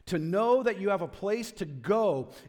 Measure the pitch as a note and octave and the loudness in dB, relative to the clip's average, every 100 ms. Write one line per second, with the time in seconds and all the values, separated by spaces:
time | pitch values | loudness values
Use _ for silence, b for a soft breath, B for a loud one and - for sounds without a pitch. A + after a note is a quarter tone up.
0 | - F3 D#3+ F#3+ A3+ B3+ A#3+ G3 G3 G3 | -4 -2 0 2 4 4 2 0 0 0
1 | D#3+ - G3 A3 A3+ - E3 C3+ A#2 G#3+ | -2 -6 -2 -2 -4 -8 -8 -6 0 2
2 | G#3+ C#3 A#2+ B | 4 0 -4 B